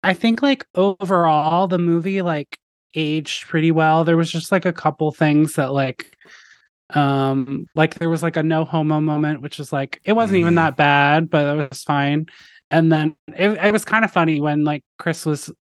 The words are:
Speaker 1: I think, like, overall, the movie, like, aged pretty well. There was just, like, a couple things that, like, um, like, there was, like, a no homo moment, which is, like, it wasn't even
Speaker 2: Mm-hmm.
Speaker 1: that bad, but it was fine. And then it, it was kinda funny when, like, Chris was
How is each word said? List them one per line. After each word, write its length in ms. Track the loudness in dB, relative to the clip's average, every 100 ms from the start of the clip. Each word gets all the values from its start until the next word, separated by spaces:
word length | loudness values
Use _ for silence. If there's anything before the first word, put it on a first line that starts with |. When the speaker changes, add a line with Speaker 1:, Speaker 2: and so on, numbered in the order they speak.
Speaker 1:
I 100 | 0
think, 280 | 0 0 2
like, 240 | 0 0 -4 0
overall, 920 | 0 0 0 2 4 2 2 0 0
the 100 | 0
movie, 420 | 0 0 -2 -4
like, 360 | -4 -4 -8 -16 _ _ _ -6
aged 520 | -2 -4 -6 -12 -6
pretty 240 | 0 2
well. 320 | 2 4 4 4
There 120 | 2
was 140 | 0
just, 200 | -4 -2
like, 140 | -2 -2
a 80 |
couple 380 | -2 -4 -2 -4
things 420 | 0 2 4 2 0
that, 180 | -2
like, 420 | -2 -2 -6 -18 _ -20 -20 _ _ _ _ _ 0
um, 720 | 0 2 0 -2 -4 -8 -6 0
like, 200 | 0 0
there 140 | -4
was, 140 | -2
like, 140 | -2 -2
a 40 |
no 240 | 0 0 0
homo 340 | -2 0 0
moment, 420 | 0 -2 -2 -4
which 160 | -10 -12
is, 120 | -6
like, 280 | -6 -6 -8 -2
it 80 |
wasn't 260 | 0 2 2
even 120 | 2
Speaker 2:
Mm-hmm. 40 | 2 2
Speaker 1:
that 120 | 2
bad, 520 | 4 4 4 2 2
but 300 | 0 0 -2
it 100 | -6
was 140 | -10
fine. 420 | -4 -2 0 -2 -4 -14 -20 -20 _
And 200 | 2 4
then 240 | 2 0 -6 -18 -2
it, 140 | -2 2
it 80 | 0
was 120 | 0 0
kinda 220 | 0 2
funny 320 | 2 0 0
when, 220 | 0 0
like, 200 | -2 -4 _ -8
Chris 260 | -6 -4 -4
was 260 | -6 -8 -20